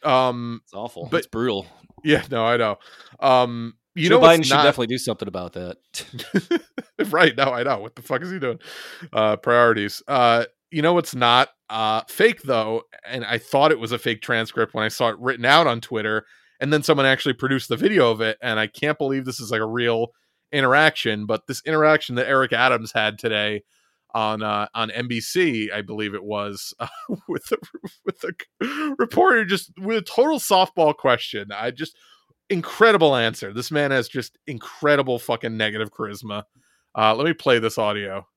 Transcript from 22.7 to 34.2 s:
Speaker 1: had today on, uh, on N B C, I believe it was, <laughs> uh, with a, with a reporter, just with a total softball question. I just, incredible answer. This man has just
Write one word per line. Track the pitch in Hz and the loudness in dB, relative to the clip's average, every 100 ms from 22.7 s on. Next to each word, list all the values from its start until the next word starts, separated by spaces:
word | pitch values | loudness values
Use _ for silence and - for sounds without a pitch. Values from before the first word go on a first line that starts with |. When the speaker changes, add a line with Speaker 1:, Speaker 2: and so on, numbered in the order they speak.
| 123 110 | 2 -2
Speaker 1:
had | 120 107 107 | -2 -2 -2
today | 117 107 104 104 _ _ _ _ _ | -4 -2 -2 -4 _ _ _ _ _
on, | 113 110 107 | -4 -2 -2
uh, | 107 104 104 | -2 -2 -4
on | 117 110 | -4 -6
N | 110 123 | -6 -6
B | 120 | -6
C, | - 180 175 117 107 | -4 -2 0 0 -4
I | 101 | -6
believe | 98 107 107 98 | -8 -6 -6 -6
it | |
was, | 101 104 104 101 - - | -8 -6 -6 -10 -14 -12
<laughs> | |
uh, | 117 - - 214 - | -12 -12 -12 -12 -8
with | - - | -10 -6
a, | - - - - _ - | -8 -8 -18 -18 _ -12
with | - | -8
a | - 180 - _ 240 285 311 277 | -10 -12 -18 _ -8 -6 -6 -4
reporter, | 233 - 370 240 | -2 2 4 4
just | 202 185 - - | 2 -4 -6 -12
with | 190 220 | -4 -4
a | |
total | - - 277 302 | -4 0 2 2
softball | - 190 185 - 156 147 | 2 2 2 2 2 2
question. | 139 120 - 107 101 | 0 0 -2 -10 -10
I | 101 117 | -6 -6
just, | 127 160 _ _ _ _ _ _ | -6 -12 _ _ _ _ _ _
incredible | 185 165 - 226 208 160 131 | -6 -6 4 6 6 6 4
answer. | 113 - 98 | 0 -2 -10
This | 104 120 | -8 -4
man | 151 143 | -2 0
has | 135 117 | 0 -2
just | 135 | -6